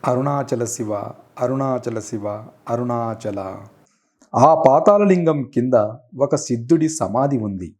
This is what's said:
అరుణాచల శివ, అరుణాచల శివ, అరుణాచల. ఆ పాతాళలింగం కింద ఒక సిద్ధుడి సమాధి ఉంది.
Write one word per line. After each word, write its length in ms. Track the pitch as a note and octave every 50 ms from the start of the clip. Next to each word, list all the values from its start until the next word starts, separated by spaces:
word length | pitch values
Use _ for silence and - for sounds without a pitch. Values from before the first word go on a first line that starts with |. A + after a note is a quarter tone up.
| - -
అరుణాచల 560 | B2+ B2+ C3+ C#3+ C#3+ C#3+ C3+ C#3 - A#2 A#2+
శివ, 300 | A2 - - A#2 G#2 G#2 G2+ G#2+ - - - _ _ _ -
అరుణాచల 580 | B2+ B2 C3 C3+ C3+ C3+ C3 B2 - A#2+ A2+ A2
శివ, 260 | G#2 - - G#2+ G2+ G#2 G#2 G#2+ A#2 A#2+ _ _ _ -
అరుణాచల. 720 | A#2 A#2+ B2 B2 A#2+ A#2 A#2 A2+ A2 A2 - G#2+ G2+ G2 F#2+ F#2+ F#2+ G2 G2 G#2 _ _ _ _ _ _ _ _ _ _ _ _ -
ఆ 120 | A#2 B2 D3+ D#3+ D#3+ D#3+
పాతాళలింగం 760 | E3+ C#3 D#3 D#3+ G#3+ G3+ G#3 G#3 G3 F#3 F3+ E3+ E3 D#3 D3 C3 A#2 -
కింద 200 | B2+ A#2+ B2+ B2 A2+ G#2 G#2+ A2+ - _ _ - B2+ C#3
ఒక 100 | C#3+ -
సిద్ధుడి 520 | D3 - - B2+ A#2 A#2 B2 E3 D#3+ D#3 D#3
సమాధి 500 | D#3 - G2+ F#2 G2+ A#2+ C3+ - C#3 B2
ఉంది. 300 | G#2+ G#2 G2 F#2 F2+ D#2+ - _